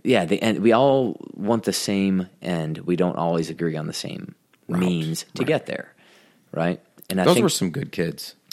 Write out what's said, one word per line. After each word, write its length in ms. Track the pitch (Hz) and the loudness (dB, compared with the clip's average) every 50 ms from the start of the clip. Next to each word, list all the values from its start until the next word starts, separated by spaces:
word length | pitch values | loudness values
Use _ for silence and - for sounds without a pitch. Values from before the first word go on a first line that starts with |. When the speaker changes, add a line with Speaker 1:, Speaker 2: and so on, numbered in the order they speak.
| - | 0
Speaker 1:
Yeah, 200 | 107 127 107 87 | 2 2 2 2
the 160 | 80 101 - | 2 0 0
end. 200 | - 113 104 71 | 0 0 0 2
We 120 | 98 117 110 | 4 4 6
all 480 | 117 135 139 135 135 127 107 - - - - - | 6 6 6 4 4 2 0 -2 -6 -10 -14 -12
want 300 | - 101 104 117 110 - | -6 -2 0 0 0 0
the 80 | 101 95 | 0 -2
same 560 | - - - 101 98 98 98 95 95 90 92 - _ | -2 -2 0 0 2 2 2 2 0 0 -4 -8 _
end. 380 | - - 87 82 80 78 78 - | -6 -4 -4 -2 -2 -4 -6 -4
We 160 | - - 87 | -2 0 2
don't 200 | 85 90 87 - | 2 2 0 0
always 340 | - 82 82 82 82 80 80 | 0 0 0 0 0 0 -2
agree 260 | 80 - 85 82 80 | -4 -4 -4 -2 -2
on 120 | 78 78 80 | -4 -6 -6
the 40 | - | -6
same 420 | - - - 90 - - - - _ _ _ _ _ _ - | -8 -8 -8 -10 -10 -12 -14 -16 _ _ _ _ _ _ -4
Speaker 2:
Route. 120 | 170 - | -2 0
Speaker 1:
means 440 | - 90 - 165 160 160 160 - - - - | 0 0 0 0 -2 -2 -4 -6 -8 -8 -6
to 80 | - - | -4 0
Speaker 2:
Right. 60 | - | 0
Speaker 1:
get 180 | 156 - - | 0 0 -2
there, 260 | - - - - - - _ _ - - - _ _ _ _ _ _ - | -4 -8 -8 -10 -12 -18 _ _ -20 -20 -20 _ _ _ _ _ _ -4
right? 280 | 80 82 87 90 - - _ _ _ - - | -2 0 0 0 -2 -6 _ _ _ -10 -4
And 100 | 95 95 | -2 2
I 40 | 92 | 4
Speaker 2:
Those 100 | 139 180 | 4 6
Speaker 1:
think 80 | 220 214 | 6 4
Speaker 2:
were 40 | 165 | 2
some 200 | - - - 90 | 2 0 -2 -2
good 200 | 76 - - - - | -2 -4 -6 -6 -4
kids. 440 | - 85 82 71 - - - - _ _ - | -4 -4 -4 -4 -8 -12 -16 -18 _ _ -20